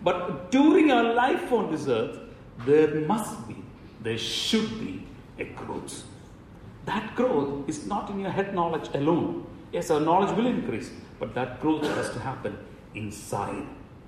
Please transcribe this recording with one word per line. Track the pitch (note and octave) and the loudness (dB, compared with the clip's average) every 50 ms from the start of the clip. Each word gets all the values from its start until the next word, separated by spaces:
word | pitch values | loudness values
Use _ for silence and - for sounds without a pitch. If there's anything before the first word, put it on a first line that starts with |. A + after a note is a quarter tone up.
| - | 0
But | F3+ F3+ - - - E3 C3+ - - | 2 2 2 0 -4 -6 -6 -2 2
during | B3 C4+ D4 D#4 F#4+ F#4+ D#4 D4+ B3+ | 4 6 8 8 10 8 8 8 8
our | A#3 A#3 A#3 A3+ | 6 6 4 4
life | A#3+ B3 C#4 F4+ - - - | 4 4 4 2 0 0 2
on | B3+ A3 F#3 D#3 D#3+ | 2 2 2 2 -2
this | C#3+ C3 C3+ | -2 0 2
earth, | A#2+ A2 G2+ F2 - - - - - - - - - - A#2 | 2 2 2 0 -4 -8 -14 -16 -16 -18 -20 -18 -16 -4 2
there | C3 D3 D#3 D#3 D3 D3+ D#3 D3+ | 6 6 8 8 6 4 2 0
must | D#3+ G#3+ A#3 - - - - - - | 0 0 0 -2 -4 -8 -10 -10 -12
be, | - - - - - - - - - - A2 | -12 -12 -14 -14 -16 -18 -20 -20 -16 -8 -6
there | A2 A2+ A2 | -4 -4 -4
should | - - - - - - A3+ A3 - - - - | -4 -4 -4 -4 0 2 2 2 2 0 -4 -6
be | - - - - - - - - - - - - | -8 -8 -8 -10 -12 -14 -18 -18 -20 -16 -12 -10
a | - | -10
growth. | - - - - - - E2+ - - - - - - - - - - - - - - - - - - - - - | -10 -10 -10 -10 -10 -8 -8 -10 -10 -12 -14 -14 -16 -18 -18 -20 -20 -20 -20 -20 -20 -20 -20 -18 -18 -18 -14 -8
That | - - A3 A3+ - - | -6 -4 -4 -4 -4 -2
growth | - B3 B3 - C#3+ C3+ - C#3+ C#3 - | 0 0 2 2 2 0 0 -2 -4 -6
is | - D3+ - - | -6 -6 -6 -6
not | F#3+ G3+ G#3+ G#3 G#3 | -6 -4 -4 -4 -4
in | G3+ G3 | -6 -6
your | G3 F#3 | -4 -2
head | C3+ F3+ G3 G3 - | -2 -2 -2 -2 0
knowledge | F3 E3+ E3 E3 D3+ - - - | 0 0 0 0 -2 -4 -4 -2
alone. | C#3+ C#3+ D#3 F3 D#3+ - - - - - - - - - - - | 0 2 4 4 2 2 0 -4 -6 -8 -12 -14 -16 -12 -8 -6
Yes, | E3+ E3+ - | -4 0 2
our | D#3+ D3 | 2 2
knowledge | D#3 D#3+ E3+ F#3+ G3+ - - | 4 4 4 4 4 4 2
will | G#3 A#3+ | 2 2
increase, | B3+ A3 E3+ - - A#2 G2+ - - - - - - - - | 2 2 0 -2 -2 -4 -6 -6 -10 -12 -16 -16 -16 -12 -10
but | - A2+ - | -8 -6 -4
that | B2 B2+ B2+ - - C#3+ | -4 -4 -4 -4 -2 0
growth | D#3 D#3 D3 D3+ | 0 2 2 0
has | C#3+ C3+ B2+ A#2+ - | -2 -2 -2 -4 -4
to | - - | -6 -6
happen | - C3+ B2+ - - G2+ G2 - - - - - - - - | -6 -6 -6 -6 -6 -8 -8 -8 -12 -16 -18 -20 -18 -16 -12
inside. | G#2+ G#2+ G#2 G2 - - - A#2+ G#2 G2+ - - - - - - - - - - - - | -10 -10 -10 -10 -12 -10 -6 -6 -4 -4 -4 -6 -8 -8 -10 -12 -16 -18 -20 -20 -20 -20